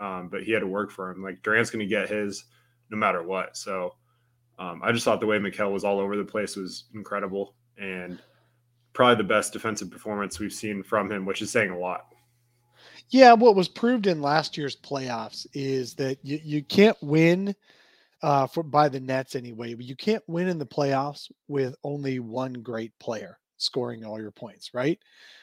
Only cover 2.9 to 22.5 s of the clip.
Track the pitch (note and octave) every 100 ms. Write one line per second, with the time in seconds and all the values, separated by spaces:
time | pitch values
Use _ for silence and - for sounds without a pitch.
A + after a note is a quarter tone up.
2.9 | G#2+ G#2 F2+ E2+ F#2+ - - G#2 F#2+ F2+
3.9 | - _ _ _ _ _ - F2+ E2+ A2
4.9 | A#2 B2 G2 G#2+ G#2+ G2 G2 G2+ G2 G2+
5.9 | G2 G2 G#2 G2 G#2+ G2 G2+ F#2 - -
6.9 | G#2+ G2 G2+ G2 G2 G2 _ _ G2 G2
7.9 | F#2 F2+ F2+ _ _ _ _ _ _ _
8.9 | - B2 A2 G2 G#2+ - G#2+ A2+ G#2 F#2
9.9 | - G#2+ G2+ G2 - G#2 - G#2+ G2+ -
10.9 | A2 G2+ G2+ F#2+ F#2+ G#2+ A#2+ G2 F2+ F2+
11.9 | F2+ - _ _ _ _ _ _ _ -
12.9 | - - B3+ B3+ A3+ A#3+ F#3+ F3 - A#3+
13.9 | B3 G3 D#3 C#3+ D#3 D3+ D#3+ C#3 - -
14.9 | C#3 C3 A2+ A2 - - C#3+ C3+ C3 A#2+
15.9 | - C3+ C#3 C3+ D#3 D#3 D3 C#3 G3 G#3+
16.9 | - D3 D#3+ E3 F3+ G3+ - _ _ _
17.9 | _ _ - D3 C#3 C3 E3+ D3+ D3 D3+
18.9 | C3 C3 C3 C3 C3+ A#2+ A2+ A#2 A#2 B2
19.9 | C3 G#3+ A3 - E3+ F#3 E3 C#3 - C#3
20.9 | C3+ C#3+ C#3+ - - - C#3+ B2+ - C#3+
21.9 | C#3+ C#3 B2+ A2+ A#2+ C3